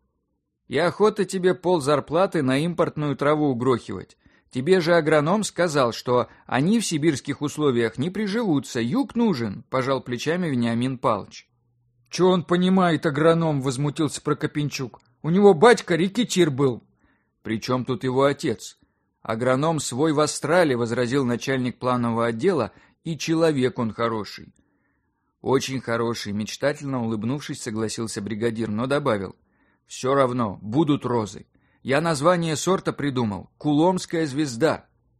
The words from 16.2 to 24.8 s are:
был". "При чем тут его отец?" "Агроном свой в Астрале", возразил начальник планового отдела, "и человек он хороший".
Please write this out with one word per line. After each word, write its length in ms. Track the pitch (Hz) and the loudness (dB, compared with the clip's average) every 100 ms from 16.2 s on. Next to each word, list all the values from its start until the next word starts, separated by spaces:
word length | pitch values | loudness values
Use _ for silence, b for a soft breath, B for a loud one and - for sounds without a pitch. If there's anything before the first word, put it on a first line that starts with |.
| 233 180 165 | -2 2 2
был". 320 | 131 139 110 - _ _ _ _ _ | 2 0 -2 -10 _ _ _ _ _
"При 180 | 104 110 | -6 -4
чем 240 | - 127 | -2 -4
тут 200 | 120 123 | -2 -4
его 200 | 131 127 | -2 2
отец?" 540 | 139 139 156 107 - - _ _ _ _ | 2 2 -4 -6 -8 -20 _ _ _ _
"Агроном 580 | - 113 120 131 156 160 | -6 -2 2 2 0 -2
свой 360 | - 120 160 | -4 -2 0
в 60 | 147 | 2
Астрале", 580 | 151 - 139 175 160 123 | 0 -2 0 2 4 2
возразил 480 | 117 120 123 139 123 | 0 -2 0 0 0
начальник 520 | 117 - 135 123 - | -2 -2 -2 -2 -4
планового 500 | 127 123 117 117 117 | -2 0 0 0 -2
отдела, 440 | 113 165 165 104 b b b | 0 0 0 -2 b b b
"и 140 | 165 156 | -10 -6
человек 600 | - 160 165 143 127 - | -2 2 2 2 0 0
он 140 | 113 | -4
хороший". 640 | 104 117 113 98 - - _ _ _ | -2 -4 -4 -8 -14 -20 _ _ _